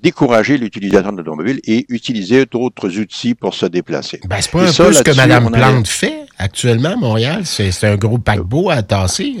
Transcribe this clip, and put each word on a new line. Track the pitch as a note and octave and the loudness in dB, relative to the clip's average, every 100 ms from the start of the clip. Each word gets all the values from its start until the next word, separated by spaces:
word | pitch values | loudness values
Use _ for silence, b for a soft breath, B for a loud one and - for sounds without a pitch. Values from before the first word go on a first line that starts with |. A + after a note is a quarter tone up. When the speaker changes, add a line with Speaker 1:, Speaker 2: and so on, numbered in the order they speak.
Speaker 1:
décourager | E3+ - C3+ A2+ G#2+ C#3+ | -2 0 2 4 4 0
l'utilisation | G#2+ - G2 G2 F#2+ | -2 -6 0 0 0
de | G2 | -6
l'automobile | D#2+ D2+ G2 C3+ | -8 -6 -4 -4
et | - A2+ - | -2 -2 -2
utiliser | A#2 - A2+ F#2 C3 C3+ | -6 -6 -6 2 2 2
d'autres | A#2 B2 - G2 F#2 | -2 -4 -4 -4 -4
outils | G2+ - A#2+ | -6 -4 -4
pour | A#2 G2+ | -2 -4
se | - F2+ | -2 -2
déplacer. | E2+ E2 D2+ - - | -2 -4 -6 -8 -12
Speaker 2:
Ben, | F#2+ G2 | -8 -6
c'est | - | -2
pas | E3+ | 0
Speaker 1:
Et | F3+ | 2
Speaker 2:
un | |
Speaker 1:
ça, | D#3+ | 4
Speaker 2:
peu | F3 | 6
ce | D#3 | 6
que | B2+ | 4
Speaker 1:
là-dessus, | C3+ B2+ | 4 4
Speaker 2:
Madame | B2 | 4
Speaker 1:
on | A2+ | 4
en | |
est | A#2 | 4
Speaker 2:
Plante | C3 B2+ G#2 | 4 4 0
fait | - G#3 D#4 C#4+ - | -2 -4 -6 -12 -8
actuellement | G2 - B2 A#2 D3+ | -8 -2 0 2 0
à | A#3+ | -2
Montréal. | B2+ A2 B2 G3+ | 0 0 -2 -4
C'est, | F3 - G2 | -6 -4 -2
c'est | F2+ G#2 | 0 0
un | G#2 | 0
gros | G#2+ A#2+ | 0 0
paquebot | G#2+ G#2 F2 C#3 F#3+ | 0 -2 -2 -2 0
à | C#3+ | 0
tasser, | G#2 G2 F#2 - C#4+ A#3 | 0 -2 0 -2 -6 -4